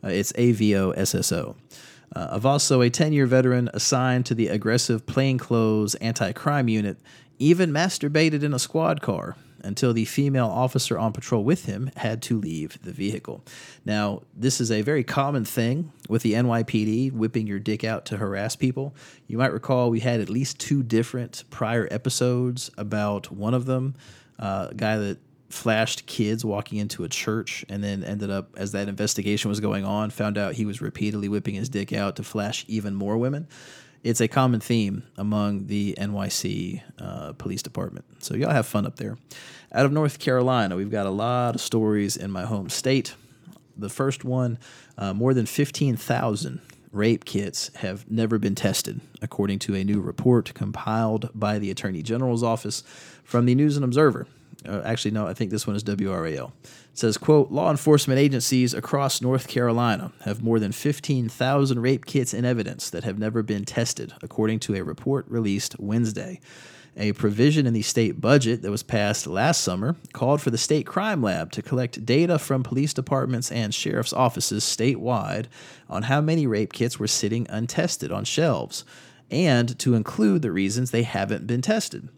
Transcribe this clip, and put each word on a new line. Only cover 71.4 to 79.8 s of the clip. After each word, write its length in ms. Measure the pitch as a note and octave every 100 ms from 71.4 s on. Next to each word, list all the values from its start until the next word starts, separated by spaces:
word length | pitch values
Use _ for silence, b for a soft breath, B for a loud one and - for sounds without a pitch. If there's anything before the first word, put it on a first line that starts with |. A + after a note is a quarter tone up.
| E2
to 100 | -
collect 420 | - C3 B2 - A2+
data 320 | C3 E3+ E3
from 260 | - C3+
police 300 | B2+ B2 D3
departments 580 | - C3+ C3+ B2+ B2 A#2+
and 220 | A#2 G#2+
sheriff's 400 | - - - A#2
offices 500 | - B2+ - - G#2
statewide 840 | - - A#2+ C3+ A#2+ A#2+ G2+ F#2+ A#2+ B B B B
on 140 | F#2
how 180 | A#2+ C3+
many 240 | D#3 E3 C#3+
rape 260 | G#2+ G#2+
kits 280 | - A#2 -
were 80 | G#2+
sitting 400 | - G#2 A2+ A#2
untested 640 | G#2+ A#2+ - E3+ - -
on 100 | G2
shelves, 640 | G#2 - D#3+ G2 A#1 - - B B B B
and 480 | C3 F3 B2 A#2+
to 160 | B2+